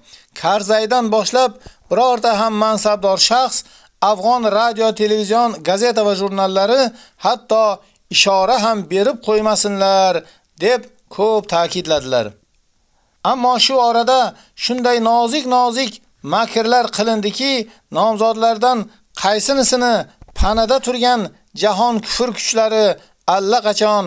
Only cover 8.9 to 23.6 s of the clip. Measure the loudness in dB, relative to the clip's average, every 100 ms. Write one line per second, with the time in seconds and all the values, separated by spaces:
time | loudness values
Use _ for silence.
8.9 | 0 0 -2 -2 0 0 0 -2 0 2
9.9 | 4 2 0 -6 _ _ -4 0 0 -4
10.9 | _ _ -4 -2 0 -2 -2 -2 -4 -2
11.9 | -4 0 -2 -2 -8 _ _ _ _ _
12.9 | _ _ _ -4 0 0 2 2 2 2
13.9 | 2 2 2 0 -4 _ -10 -6 -2 0
14.9 | 0 2 0 0 -4 -2 0 0 -2 -6
15.9 | -8 _ _ -4 -4 -2 -2 2 2 0
16.9 | -2 -2 0 -4 -4 -2 -2 -4 -14 _
17.9 | -2 -2 0 -2 0 0 2 0 0 -4
18.9 | -14 _ -6 -2 0 0 2 2 2 2
19.9 | 0 -2 _ -16 -2 0 2 0 0 0
20.9 | -2 0 0 -2 -10 _ -2 0 2 0
21.9 | -2 -4 -4 -4 -4 -4 -2 0 2 2
22.9 | 0 -8 _ -2 0 0 0